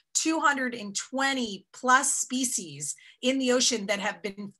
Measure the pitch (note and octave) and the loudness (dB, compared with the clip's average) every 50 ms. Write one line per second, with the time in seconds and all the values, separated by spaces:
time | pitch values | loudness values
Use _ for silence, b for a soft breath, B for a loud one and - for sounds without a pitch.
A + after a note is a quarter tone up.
0 | B _ - - - D#4+ D#4+ D#4 D#4 D4+ C#4 C4+ C4 B3 A#3+ A#3 G#3 G3+ G3+ - | B _ -2 0 0 2 2 4 4 2 2 2 0 -2 -4 -6 -10 -8 -8 -8
1 | - - C4 C4 C4+ C#4 C4+ C4 A#3+ G#3 G3 - - _ - - - B3+ B3+ C#4 | -8 -6 -2 0 0 2 2 0 -2 -4 -6 -10 -12 _ -14 -4 4 4 6 6
2 | C#4 - - - - - B3+ C4 C4 A#3+ - - F3+ D3+ C#3 C#3+ D3+ D3+ B B | 6 2 0 -2 -4 -4 -2 -2 -2 -2 -4 -4 -6 -8 -10 -10 -10 -10 B B
3 | B B B B A#3+ B3+ C4+ C4+ C4 B3 B3 C4 B3 - B3+ G#3 G3 G#3 G3+ G3 | B B B B 0 0 2 2 2 2 4 4 4 2 2 0 0 -2 -2 -2
4 | G3 G#3 G3 - - G3+ G3 G#3 G3+ G3 - | -2 -4 -4 -6 -8 -10 -10 -10 -12 -14 -14